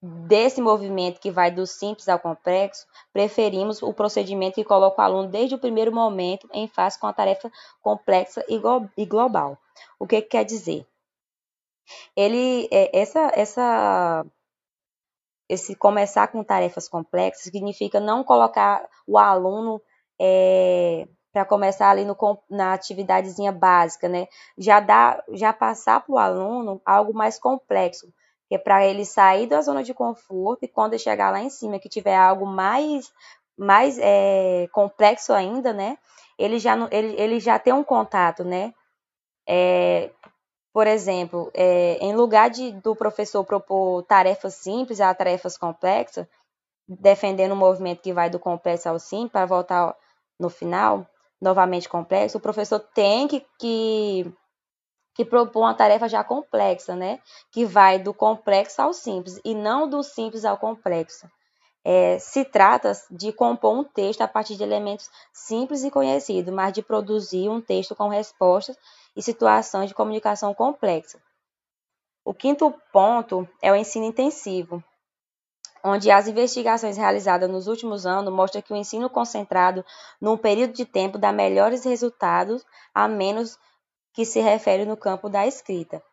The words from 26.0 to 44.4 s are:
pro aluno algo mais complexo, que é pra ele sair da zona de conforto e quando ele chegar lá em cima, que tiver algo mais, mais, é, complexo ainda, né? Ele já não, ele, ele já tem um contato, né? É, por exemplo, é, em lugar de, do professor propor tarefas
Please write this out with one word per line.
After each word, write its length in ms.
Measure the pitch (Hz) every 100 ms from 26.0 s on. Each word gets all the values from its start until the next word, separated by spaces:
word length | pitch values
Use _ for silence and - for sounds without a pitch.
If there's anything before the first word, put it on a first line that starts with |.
pro 160 | - 269
aluno 640 | 196 185 190 247 226 196 -
algo 280 | 196 208
mais 260 | 220 220 226
complexo, 720 | 254 262 _ 196 185 175 175 _ _ _ _
que 60 | 196
é 20 |
pra 280 | 196 196 196
ele 200 | 196 202
sair 420 | - 196 190 233
da 140 | 294
zona 200 | 285 277
de 120 | 240
conforto 680 | 254 233 226 _ 190 190 247
e 40 | 247
quando 260 | - 220
ele 80 | 226
chegar 300 | 226 208 196
lá 80 | 196
em 100 | 247
cima, 300 | - 220 202
que 80 | 196
tiver 300 | - 202 190
algo 280 | 185 190 196
mais, 680 | 190 190 240 302 294 247 _ - - _ _
mais, 400 | 202 196 269 247
é, 720 | 202 202 196 196 185 180 175
complexo 580 | - 202 - 208 - -
ainda, 400 | 214 185 240 254
né? 260 | 208 196 285 _ _ _ _
Ele 220 | 202 233
já 160 | 226 233
não, 140 | 233
ele, 240 | 208 220 208
ele 220 | 214 233
já 180 | 208 220
tem 140 | -
um 120 | 262
contato, 600 | 285 240 220 202 175 165
né? 300 | 180 180 214 - _ _ _ _ _ _ -
É, 600 | 180 180 180 180 175 170 _ - _ _ _ _
por 140 | 214 214
exemplo, 640 | 214 190 185 175 175 170
é, 440 | - 185 180 175 165
em 120 | 196
lugar 360 | 214 240 214 226
de, 220 | 233 254
do 240 | 196 202 220
professor 480 | 220 208 208 208
propor 600 | 190 202 - 190 190 180
tarefas 500 | 175 196 185 196